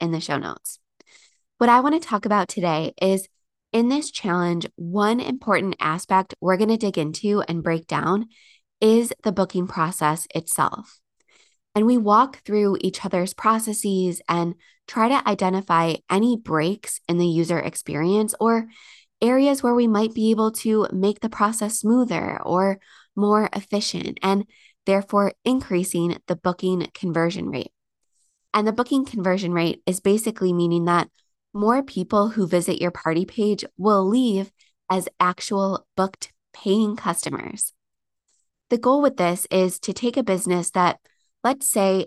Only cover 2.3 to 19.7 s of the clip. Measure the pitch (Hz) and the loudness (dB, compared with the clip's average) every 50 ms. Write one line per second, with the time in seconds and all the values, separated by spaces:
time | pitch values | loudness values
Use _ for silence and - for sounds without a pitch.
2.3 | 208 202 180 - - 208 175 170 156 156 160 - - - 190 190 190 190 190 - | 0 0 0 -2 -4 -4 -2 0 0 -2 -2 -4 -4 -2 0 0 0 0 -2 -8
3.3 | _ _ _ _ _ _ _ _ - 233 233 247 277 294 302 - - - - 190 | _ _ _ _ _ _ _ _ 0 2 2 2 2 0 -2 -6 -8 -6 -4 -2
4.3 | 175 180 175 175 170 170 165 - _ - 170 170 185 208 208 214 233 247 - - | 0 0 0 0 0 -2 -4 -6 _ -10 -8 -4 -2 0 2 2 0 0 -2 -4
5.3 | 254 262 - 220 190 - 196 190 - - - 151 160 180 - - 196 190 185 - | -6 -4 -2 0 0 0 0 -2 -4 -2 -2 -2 -2 -4 -2 0 0 0 0 0
6.3 | - - 165 180 185 180 220 214 226 226 220 196 - 170 151 151 160 - - 208 | -6 -4 0 0 2 2 2 2 2 0 0 -2 -2 -2 -2 -4 -4 -4 -2 0
7.3 | 208 202 - - 170 165 151 170 165 165 165 - 156 147 151 165 190 214 233 - | 0 0 0 -2 -4 -2 -2 -2 -2 -2 -2 -4 -4 -2 0 0 0 0 -2 -6
8.3 | _ _ - - - _ _ _ _ - 214 220 226 233 233 233 - - - 220 | _ _ -20 -20 -20 _ _ _ _ 2 4 4 4 4 2 0 -4 -4 -4 -2
9.3 | 180 196 185 - - 180 180 190 - 175 156 165 - - 160 151 156 165 - - | 0 0 -2 0 0 -2 -4 -2 -2 -2 -2 -2 -2 0 0 0 0 -2 -4 -8
10.3 | - 165 165 - - - 143 - - - - - - _ _ _ _ _ _ _ | -8 -8 -6 -4 0 0 0 0 -2 -6 -14 -16 -20 _ _ _ _ _ _ _
11.3 | _ _ _ _ _ _ _ _ - 208 214 240 247 240 208 208 208 226 269 175 | _ _ _ _ _ _ _ _ 0 2 2 4 4 2 4 4 4 4 4 2
12.3 | - - - - 208 208 208 196 190 - - 190 - - - 185 - 175 180 190 | -2 -12 -6 -2 0 2 2 2 0 0 -2 -4 -4 -4 -6 -4 -2 -2 -2 -4
13.3 | - - - 214 226 226 226 220 208 - - 202 190 185 185 180 170 - - - | -4 -2 0 0 0 0 0 -4 -4 -4 -2 -2 0 0 0 0 -2 -4 -4 -4
14.3 | 170 175 170 170 170 _ _ _ _ _ _ - - 226 220 240 277 269 - 220 | -2 -2 -2 -2 -4 _ _ _ _ _ _ -6 -2 0 2 2 2 0 0 0
15.3 | 202 - 190 185 190 196 196 - 170 165 165 165 156 - _ - 175 196 226 247 | 0 0 0 0 0 0 0 2 2 2 2 2 0 -4 _ -2 0 2 2 2
16.3 | 240 226 - - 160 156 156 180 208 220 - - - - _ - 170 170 175 175 | 2 0 -2 -2 0 0 0 0 -2 -4 -8 -10 -12 -8 _ -2 0 2 2 2
17.3 | 160 165 165 165 170 156 - 165 - - - - 151 147 160 180 202 214 214 208 | 2 2 0 0 0 -2 -2 -4 -6 -8 -8 -6 -4 0 0 2 2 2 2 0
18.3 | - - 214 226 226 226 226 226 - - - - - - _ _ _ - 220 240 | -2 0 0 2 2 0 -2 -4 -12 -20 -20 -20 -20 -20 _ _ _ 0 2 2
19.3 | 254 269 277 285 277 269 - 240 | 4 4 4 4 2 2 2 2